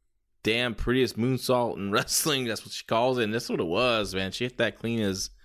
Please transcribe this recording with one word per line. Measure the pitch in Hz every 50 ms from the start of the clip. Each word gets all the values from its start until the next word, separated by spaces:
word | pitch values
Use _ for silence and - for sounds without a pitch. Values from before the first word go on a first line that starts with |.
| _ _ _ _ _ _ _ _
damn | - 110 110 120 123 123 107
prettiest | - - 120 123 131 127 110 - 107
moonsault | 113 131 131 127 - - 127 123 120 110 -
in | 80 98 101
<laughs> |
wrestling. | 101 120 - - - - - 165 143 131 127
That's | 113 104 - -
what | 104
she | - - -
calls | - 113 113 123 131 131 123
it. | 113
And | 104 110
that's | 120 - -
what | 240 165
it | 101
was, | 82 85 104 123 123 117 110 101 92 90
man. | 95 95 95
She | - - 120
hit | 123 - -
that | 117 107 - -
clean | - 113 117 113
as, | 107 98 92 95 - - - -